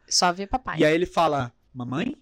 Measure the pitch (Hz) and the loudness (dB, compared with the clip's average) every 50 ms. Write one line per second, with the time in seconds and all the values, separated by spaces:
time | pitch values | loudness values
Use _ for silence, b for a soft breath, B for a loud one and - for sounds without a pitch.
0 | _ _ - - 185 180 175 185 196 196 - 262 - - 175 151 160 151 156 165 | _ _ 0 2 2 2 0 0 -4 -4 -4 -6 -4 -6 0 2 2 4 4 2
1 | 180 175 - 180 165 160 147 139 127 120 - _ _ _ _ 127 123 123 127 143 | 0 -2 0 2 2 2 2 0 -2 -4 -8 _ _ _ _ -10 -8 -6 -4 -4
2 | 240 262 302 - | -4 -4 -6 -8